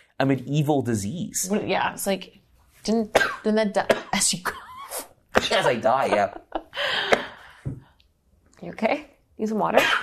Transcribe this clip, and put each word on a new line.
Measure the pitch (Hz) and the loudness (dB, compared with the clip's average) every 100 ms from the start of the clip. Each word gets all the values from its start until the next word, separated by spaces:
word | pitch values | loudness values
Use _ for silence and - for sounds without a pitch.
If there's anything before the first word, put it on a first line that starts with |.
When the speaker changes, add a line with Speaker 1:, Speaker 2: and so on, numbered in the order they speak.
| _ _ | _ _
Speaker 1:
a | 135 | 2
medieval | 131 123 147 143 147 | 2 2 0 4 2
disease. | 123 110 98 170 - - 185 | 2 0 0 -4 -6 -4 -2
Speaker 2:
What, | 202 - | -2 0
yeah, | 196 - | -2 -2
it's | - - | -4 -4
like, | 190 - - _ _ _ _ - | -4 -4 -20 _ _ _ _ -2
didn't, | 226 214 208 - - | 0 2 2 0 0
didn't | 214 214 214 196 | 0 2 2 0
that | - | 0
die | - - | 0 0
as | 202 - | 0 0
you | 170 - | -2 -6
cough? | - - 1017 1077 - - _ _ - - | -10 -14 -16 -12 -12 -12 _ _ 0 2
Speaker 1:
As | 220 - | 2 2
I | 120 | 2
die, | - - - | 2 2 2
yeah. | - - - - - - - - - - - - - - - - - - _ _ _ _ _ _ - | 2 0 -2 -10 -10 -8 -6 -2 -2 0 0 0 -14 -20 -14 -12 -12 -16 _ _ _ _ _ _ -18
Speaker 3:
You | 175 | -16
okay? | - 220 285 302 _ _ - | -2 0 0 -4 _ _ -6
Need | 214 | -4
some | 214 | 0
water? | 165 202 - - | 2 4 4 0